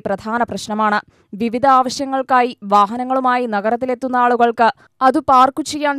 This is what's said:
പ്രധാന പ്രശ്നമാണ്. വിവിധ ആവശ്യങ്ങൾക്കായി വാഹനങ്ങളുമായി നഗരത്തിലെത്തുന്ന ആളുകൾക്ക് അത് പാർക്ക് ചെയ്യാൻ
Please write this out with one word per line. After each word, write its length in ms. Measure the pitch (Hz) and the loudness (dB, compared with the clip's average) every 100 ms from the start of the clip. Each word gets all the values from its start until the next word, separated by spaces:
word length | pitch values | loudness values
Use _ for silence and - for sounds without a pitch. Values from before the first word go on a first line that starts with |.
| 208 | -4
പ്രധാന 340 | 196 220 233 226 | -6 -4 -4 -4
പ്രശ്നമാണ്. 480 | 202 - 214 214 208 - _ _ 196 | -6 -8 -2 0 -2 -4 _ _ -6
വിവിധ 240 | 226 233 269 262 | -4 0 2 2
ആവശ്യങ്ങൾക്കായി 720 | 254 247 269 269 262 254 247 - 202 | 2 -4 -6 -4 0 0 0 -4 0
വാഹനങ്ങളുമായി 720 | 202 202 240 254 262 254 247 247 | 2 2 0 -4 -2 0 -2 -2
നഗരത്തിലെത്തുന്ന 600 | 208 208 233 254 247 262 247 | -4 -2 -2 -4 -4 -4 0
ആളുകൾക്ക് 440 | 240 240 240 233 226 - _ - 262 | 2 2 2 2 0 0 _ -2 2
അത് 120 | 269 285 | 2 4
പാർക്ക് 320 | 262 262 269 285 | 4 4 2 -8
ചെയ്യാൻ 260 | 294 285 | -4 -4